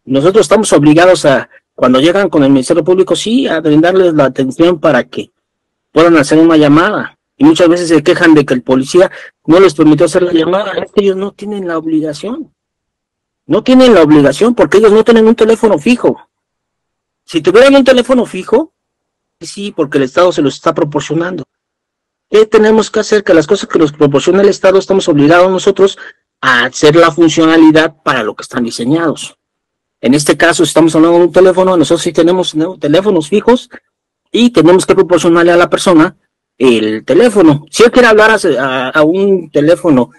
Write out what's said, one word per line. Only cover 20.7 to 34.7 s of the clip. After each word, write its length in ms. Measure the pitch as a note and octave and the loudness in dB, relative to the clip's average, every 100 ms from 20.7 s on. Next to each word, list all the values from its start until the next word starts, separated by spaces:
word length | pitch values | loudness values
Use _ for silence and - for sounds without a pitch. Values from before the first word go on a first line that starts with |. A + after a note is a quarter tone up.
proporcionando. 680 | D#3+ D3+ D3 - D#3 F3 F3+ - _ _ _ _ _ _ _ _ | -4 -4 -6 -6 -6 -6 -10 -16 _ _ _ _ _ _ _ _
¿Qué 140 | G#3 | 0
tenemos 460 | A3 A3 G#3+ A3 G3 | 2 2 2 0 -2
que 100 | A3 | -6
hacer? 240 | - G#3+ | -4 -2
Que 80 | G3 | 0
las 140 | E3 D3 | 0 0
cosas 220 | E3+ - | -4 -2
que 100 | - | -2
nos 140 | D3+ | -2
proporciona 500 | D3+ C#3+ C#3 - F#3 | -2 -2 0 0 0
el 60 | G3+ | 0
Estado 300 | F#3 F#3+ F#3+ | 0 0 0
estamos 300 | F#3+ F#3+ F3+ | -2 -2 -2
obligados 420 | C#3+ D3 F3 F#3 | 0 2 2 2
nosotros 460 | F3+ G3+ F#3+ G3 - - - _ _ | 0 -2 0 -2 -2 -20 -20 _ _
a 240 | C3 A#2+ | -4 -2
hacer 320 | B2+ - D3+ E3 | -4 -2 0 2
la 140 | E3 | 2
funcionalidad 840 | D#3 E3 E3 D#3+ E3 D#3 D#3 D#3+ - | 2 0 0 0 4 4 4 0 -4
para 200 | D#3 C3 | -6 -4
lo 120 | G#2 | -6
que 80 | - | -10
están 220 | - B2+ | -12 -8
diseñados. 720 | A#2 - A#2 D#3+ E3 A2+ - - _ _ _ _ _ _ | -8 -6 -4 -2 -2 -6 -12 -20 _ _ _ _ _ _
En 120 | B2+ | -2
este 240 | D3 D3 D3 | 0 0 0
caso, 260 | E3+ E3+ | 0 0
estamos 320 | D#3 D#3 E3 | -2 0 0
hablando 240 | E3 E3 F3 | 2 2 2
de 60 | |
un 80 | F3 | 2
teléfono, 440 | F#3 F#3+ F3+ F#3+ F3+ | 2 2 2 0 0
nosotros 260 | - E3+ | -2 -2
sí 100 | F3+ | -2
tenemos, 420 | E3 E3 F#3 F3 | -2 0 -2 -4
¿no?, 240 | D#3 E3+ F#3 | -6 -6 -6
teléfonos 500 | D3 E3 G3+ G3 - | -2 -2 0 -2 -2
fijos 420 | G#3 - B3 - - _ _ _ _ _ | -2 0 -2 -4 -20 _ _ _ _ _
y 200 | G#3+ A#3+ | -2 0
tenemos 340 | F3 D#3 | 2 2